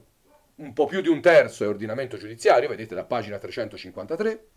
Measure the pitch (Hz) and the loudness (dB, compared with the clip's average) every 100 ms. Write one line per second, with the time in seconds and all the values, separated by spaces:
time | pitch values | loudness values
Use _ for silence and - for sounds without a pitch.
0 | _ _ _ _ _ - 143 123 139 185 | _ _ _ _ _ -18 -12 -2 -2 0
1 | 165 147 180 156 117 - 104 98 110 120 | 0 4 8 8 6 0 -4 -4 -6 -6
2 | 127 98 107 117 208 131 143 101 110 90 | -8 -10 -14 -2 4 4 4 -6 -8 -8
3 | - 120 101 101 98 - 104 92 92 90 | -4 -6 -6 -10 -10 -8 -10 -10 -16 -14
4 | 101 165 220 226 _ | -10 -4 -4 -6 _